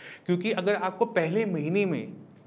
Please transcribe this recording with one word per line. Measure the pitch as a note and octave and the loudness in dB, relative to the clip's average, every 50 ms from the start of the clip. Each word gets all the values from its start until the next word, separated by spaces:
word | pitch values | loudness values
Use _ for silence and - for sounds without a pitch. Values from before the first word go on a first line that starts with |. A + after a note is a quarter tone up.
| - - - - - | -18 -18 -18 -8 -2
क्योंकि | - F3+ F3 F3 A3 G#3 | 0 0 2 2 0 0
अगर | - F3+ G3 G#3 | 2 2 2 2
आपको | F#3+ F3 F#3+ F#3+ - A3+ | 2 0 -2 -2 -2 -2
पहले | A3+ - F#3 E3 D#3+ E3+ G#3+ A3+ | 0 2 2 2 2 2 0 0
महीने | G#3 F3+ D#3 C#3+ D#3 F3 G3+ G3+ | 0 0 -2 0 0 2 2 2
में | F#3 E3 B2 A2 A2 - - - - - - - | 2 0 -2 -4 -8 -12 -16 -18 -20 -20 -6 -2